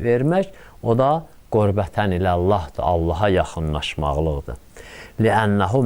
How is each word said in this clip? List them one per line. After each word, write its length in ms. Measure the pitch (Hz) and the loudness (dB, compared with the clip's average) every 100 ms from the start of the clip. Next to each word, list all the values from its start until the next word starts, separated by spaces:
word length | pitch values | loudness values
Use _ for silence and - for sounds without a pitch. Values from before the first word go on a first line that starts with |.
vermək, 480 | 117 120 143 185 190 - - - | 0 0 2 0 -2 -8 -20 -8
o 120 | 117 117 | 0 2
da 260 | 131 160 160 - - | 2 0 -4 -18 -4
qurbətən 640 | 110 104 98 92 - 104 87 | 0 2 0 -2 -2 0 0
ilallahdır, 640 | 92 87 90 104 - - | 0 2 2 0 -2 -4
Allaha 460 | 85 87 82 85 104 | -2 0 0 0 2
yaxınlaşmaqlıqdır. 1300 | 92 82 - 78 76 - - 73 71 80 71 - 58 - - - - - - | 2 0 -4 -4 -4 -4 -4 -2 0 -2 -4 -8 -14 -16 -20 -20 -20 -12 0
Li'ənəhu 580 | 110 104 107 101 92 131 | 2 2 2 2 2 2